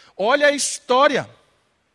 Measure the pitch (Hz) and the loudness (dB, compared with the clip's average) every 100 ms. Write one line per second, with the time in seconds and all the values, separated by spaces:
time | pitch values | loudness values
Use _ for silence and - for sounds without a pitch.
0 | _ - 202 285 294 285 - - - 254 | _ -6 -2 0 0 0 -4 -8 -2 2
1 | 294 233 110 - _ _ _ _ _ | 2 0 -6 -16 _ _ _ _ _